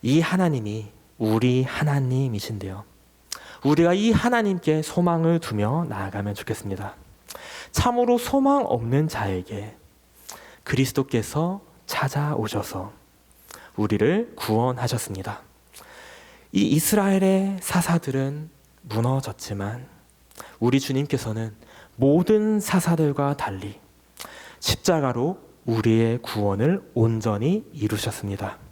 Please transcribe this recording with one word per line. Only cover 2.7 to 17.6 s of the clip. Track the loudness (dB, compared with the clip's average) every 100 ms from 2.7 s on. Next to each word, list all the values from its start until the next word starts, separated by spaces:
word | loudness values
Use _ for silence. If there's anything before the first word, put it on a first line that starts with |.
| -12 -16 _ _ _ _ -16 -16 -4
우리가 | 2 4 6
이 | 4 4
하나님께 | 4 4 2 2 0 0 0
소망을 | 0 0 2 4 2 2
두며 | 0 -2 0 0 -2
나아가면 | -6 -6 -6 -6
좋겠습니다. | -6 -8 -8 -8 -8 -10 -14 -20 -20 -20 -20 -18 -18 -8
참으로 | 0 2 2 4 2
소망 | 2 2 4 2 2
없는 | -2 0 2 0
자에게 | -2 -4 -4 -6 -10 -10 -16 _ _ _ _ -20 -20 -20 -20
그리스도께서 | -4 0 0 0 0 -2 -2 -2 -2 -4 -12 -20 -10
찾아오셔서 | -4 -2 -2 -2 -2 -4 -4 -6 -10 -12 -14 _ _ _ _ _ -20 -16 -4
우리를 | -2 2 2 2 -2
구원하셨습니다. | -8 -2 0 0 -2 -4 -4 -6 -10 -10 -12 -16 _ _ -20 -20 -20 -20 -20 -20 -20 _
이 | 0
이스라엘의 | 2 2 2 2 4 4 4 2 2 -4